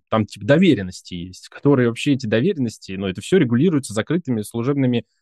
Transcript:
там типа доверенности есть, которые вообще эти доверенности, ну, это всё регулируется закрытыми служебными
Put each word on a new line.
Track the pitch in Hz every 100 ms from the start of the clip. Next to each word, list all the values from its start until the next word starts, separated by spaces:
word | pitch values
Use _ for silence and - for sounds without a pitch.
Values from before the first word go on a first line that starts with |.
| -
там | 110 104
типа | 104 101
доверенности | 151 190 110 92 - - 87
есть, | 90 92 -
которые | - 143 135 120
вообще | 113 147
эти | 135 107
доверенности, | 110 165 165 120 - -
ну, | 95 98
это | 92
всё | - 190
регулируется | 131 120 180 151 -
закрытыми | 107 - 170 131 113
служебными | 104 117 123 143 131 120 - _